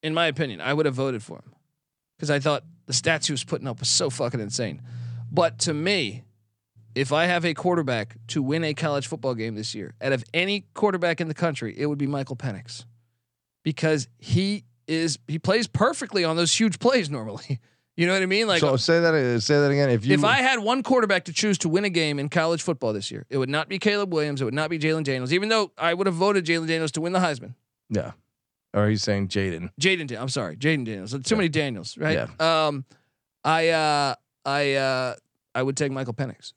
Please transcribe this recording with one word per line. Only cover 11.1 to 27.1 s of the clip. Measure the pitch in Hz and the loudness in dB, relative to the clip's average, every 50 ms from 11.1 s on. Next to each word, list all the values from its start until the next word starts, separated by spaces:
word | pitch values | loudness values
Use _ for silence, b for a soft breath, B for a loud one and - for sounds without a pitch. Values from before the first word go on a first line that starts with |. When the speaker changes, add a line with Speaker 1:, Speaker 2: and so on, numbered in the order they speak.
| 165 - | 0 0
Speaker 1:
in | 175 | -2
the | 160 151 | -6 -4
country, | - 170 170 151 - - 110 - | -2 -2 -2 -2 -2 -6 -8 -6
it | - 143 | -2 -2
would | 147 147 143 | -2 -2 -2
be | 147 | -2
Michael | 135 147 139 135 - 139 | -2 -2 -4 -4 -6 -8
Penix, | 120 - 135 104 95 - - - - - - _ _ _ _ _ _ _ _ _ _ _ _ _ _ _ | -8 -6 -6 -8 -8 -10 -14 -16 -18 -18 -20 _ _ _ _ _ _ _ _ _ _ _ _ _ _ _
because | - 151 - - 156 156 147 120 - _ _ | -6 -4 0 2 2 2 2 0 -6 _ _
he | - - - 175 190 196 208 208 - _ _ _ _ | -6 0 0 2 2 0 -2 -4 -6 _ _ _ _
is, | - 156 160 165 165 143 - _ | -4 -2 0 0 -2 -2 -4 _
he | - 151 165 | -8 -8 -4
plays | _ - 190 233 233 | _ 0 2 2 0
perfectly | - _ - 208 262 339 - 277 214 - 202 175 | -2 _ 2 2 2 2 -2 -8 -4 -2 0 2
on | 160 160 | 2 2
those | 165 170 160 - - | 2 2 2 4 4
huge | 220 220 170 - | 4 2 2 2
plays | - 240 269 254 185 147 | 2 4 4 4 0 0
normally. | 147 131 110 110 101 110 - - 139 117 _ | -6 -6 -6 -8 -10 -10 -6 -6 -6 -6 _
<laughs> | _ _ _ _ _ _ | _ _ _ _ _ _
You | - 165 175 | 0 2 2
know | 185 | 4
what | 190 190 | 2 2
I | |
mean? | 185 190 208 226 214 | 2 2 2 2 4
Like, | 185 170 | 4 4
Speaker 2:
So | 151 147 131 | 4 4 4
say | 131 - - 165 170 | 2 4 4 4 6
that, | 170 165 160 156 131 123 120 117 | 6 6 4 4 4 2 2 2
say | 104 - 151 | 2 4 4
that | 143 143 143 | 6 6 6
again. | 139 139 143 135 | 4 4 4 4
If | 123 113 101 | 4 2 4
you | 123 - | 4 4
Speaker 1:
if | 147 143 | 4 6
I | 208 247 277 | 4 4 4
had | 254 262 262 240 | 4 2 2 2
one | 208 208 247 269 240 | 2 0 0 0 2
quarterback | - 262 254 226 202 202 185 175 | 2 4 4 4 4 2 0 0
to | - 160 | -2 -4
choose | - 208 214 202 - | 0 2 2 2 2
to | - 170 | 0 2
win | 156 185 208 | 2 2 0
a | 202 | 2
game | 180 170 160 151 147 143 | 0 2 2 2 0 -2
in | 139 147 | -2 0
college | - 175 160 165 170 160 | 0 2 2 2 0 0
football | - - 165 131 - 113 107 | 0 -2 -4 -2 0 -2 -2
this | 101 98 - 120 | -2 -6 -8 -10
year, | 107 - _ | -12 -12 _
it | - 139 | -2 -2
would | 131 127 | -2 0
not | 139 151 156 - | -2 -4 -2 -2
be | 190 185 | -6 -2
Caleb | - 208 208 208 202 190 170 | 0 0 2 2 0 0 0
Williams. | 156 151 151 143 131 135 | 0 0 0 -2 -2 -2
It | |
would | 110 120 | -2 -2
not | 147 156 156 | -2 -2 -2
be | 170 160 | -2 -2
Jalen | 147 160 156 160 156 | 0 0 0 0 0
Daniels, | 139 135 127 127 123 151 | -2 -2 -2 -2 0 0
even | 185 202 214 | 0 2 2
though | 226 220 208 180 _ - | 2 0 0 -2 _ -2
I | - 170 170 | 0 0 0
would | 180 196 196 | 2 0 0
have | 180 | 0
voted | 165 185 202 208 196 175 | 2 2 2 2 2 2
Jalen | 156 170 165 160 | 2 0 0 0
Daniels | 160 165 165 160 151 | -2 -2 0 -2 -2
to | - 160 | -2 -4
win | 156 170 | -4 0